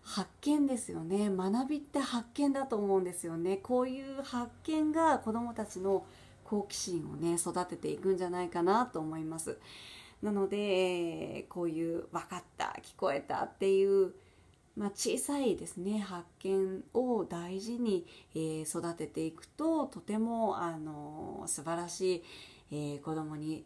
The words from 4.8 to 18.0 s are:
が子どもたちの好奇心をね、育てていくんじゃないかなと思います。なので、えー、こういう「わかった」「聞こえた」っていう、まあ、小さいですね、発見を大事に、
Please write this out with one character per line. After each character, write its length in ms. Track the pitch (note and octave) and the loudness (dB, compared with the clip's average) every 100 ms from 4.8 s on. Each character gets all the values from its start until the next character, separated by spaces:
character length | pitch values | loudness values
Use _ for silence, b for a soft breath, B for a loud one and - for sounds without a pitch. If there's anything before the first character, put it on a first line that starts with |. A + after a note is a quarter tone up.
| D4+ | 4
が 260 | D#4 D#4+ C#4 | 6 6 4
子 160 | - | 2
ど 80 | A3 | -2
も 140 | A#3+ A3+ | -2 -4
た 100 | G#3 | -6
ち 140 | F3+ | -2
の 260 | F#3+ F#3+ B B B B | 2 2 B B B B
好 240 | - G#3 G3+ | -4 -2 -2
奇 80 | - | -6
心 320 | - E3+ D3 | -2 -4 -4
を 60 | C#3+ | -2
ね、 220 | E3+ E3+ | 0 0
育 280 | F3+ F3 F3 | 0 -2 -4
て 100 | E3+ | -4
て 140 | D3+ | -4
い 80 | D3+ | 0
く 160 | F#3+ | 2
ん 40 | F#3 | 2
じ 40 | |
ゃ 60 | F3+ | 0
な 140 | F3+ | -2
い 80 | F3 | -2
か 100 | F3 | 2
な 240 | F3 G#3+ B3 | 4 6 4
と 140 | E3 | -2
思 180 | D#3 D#3+ | -4 -4
い 60 | |
ま 160 | D#3 E3 | -6 -6
す。 180 | - - B B B B B B | -6 -8 B B B B B B
な 100 | G#3 | -2
の 160 | G3+ G3 | 0 0
で、 100 | G3+ | 0
え 880 | G#3 F#3 F#3 F3+ E3+ D#3+ - - - | 2 4 2 2 -2 -4 -6 -8 -8
ー、 20 | |
こ 120 | F3+ | -4
う 60 | E3+ | -2
い 280 | D#3+ E3 E3 | 0 -2 -2
う 80 | - | -4
「わ 80 | E3+ | -8
か 160 | - F3 | -6 -10
っ 60 | - - | -10 -6
た」 220 | - - - | -6 -6 -14
「聞 100 | - | -2
こ 160 | F#3 | 0
え 80 | C#3 | 0
た」 260 | - - - | -2 -2 -2
っ 20 | |
て 220 | - F#3+ F#3+ | 0 4 6
い 80 | |
う、 300 | G3 G3 F#3 - B B B _ _ - | 6 6 4 2 B B B _ _ -4
ま 100 | G3+ | -4
あ、 40 | |
小 260 | - - C4 | -2 -2 -2
さ 220 | - C#4+ | 0 2
い 160 | B3+ F3+ | 2 0
で 100 | E3+ | -4
す 120 | - | -4
ね、 200 | F#3 G#3+ | -2 0
発 300 | G3 F3+ F3 _ | -2 -8 -12 _
見 460 | F#3+ F#3+ F#3+ F#3+ - | 0 2 2 -2 -2
を 320 | A#3 B3+ A3+ E3+ | 0 2 2 0
大 340 | E3+ F3 F#3+ | -4 -4 -6
事 200 | A3 A#3+ | -4 -2
に、 260 | A#3+ F#3 | 2 2